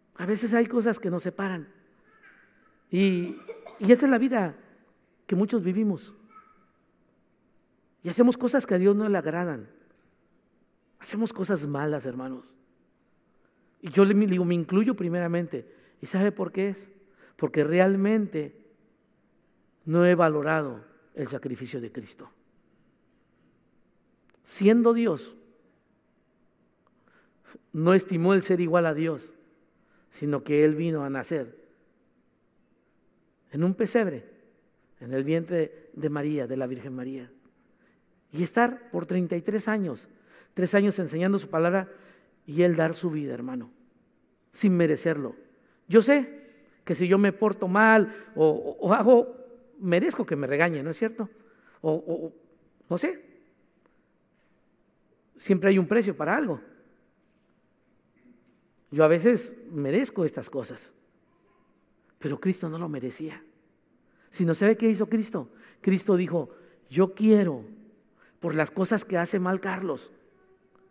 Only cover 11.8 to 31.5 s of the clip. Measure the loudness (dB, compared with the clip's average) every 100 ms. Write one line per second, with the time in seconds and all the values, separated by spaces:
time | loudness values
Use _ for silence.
11.8 | -4 -4 -6 -10 -10 -12 -16 _ _ _
12.8 | _ _ _ _ _ _ _ _ _ _
13.8 | -2 4 6 4 2 2 0 0 0 0
14.8 | 0 -2 -4 -4 -2 -2 -4 -8 -12 -20
15.8 | _ _ -6 -2 0 -2 -6 -4 -4 -6
16.8 | -14 _ _ _ _ -6 -2 0 2 4
17.8 | 4 4 2 0 0 -6 -8 -12 _ _
18.8 | _ _ _ _ _ _ _ _ _ _
19.8 | -2 4 4 4 2 0 -2 -2 -4 -10
20.8 | -18 _ _ -10 -8 -8 -8 -10 -10 -12
21.8 | -12 -12 -16 -18 -20 _ _ _ _ _
22.8 | _ _ _ _ _ _ _ _ _ _
23.8 | _ _ _ _ _ _ -14 0 4 6
24.8 | 4 2 0 -4 -8 -20 _ _ _ _
25.8 | _ _ _ _ _ _ _ _ _ _
26.8 | _ _ _ _ _ _ -20 -20 _ 0
27.8 | 4 4 4 0 4 4 2 0 2 2
28.8 | 2 0 -2 -4 -10 -20 _ _ _ _
29.8 | _ _ _ -8 -4 -4 0 4 4 4
30.8 | -2 -4 -4 -8 -6 -6 -8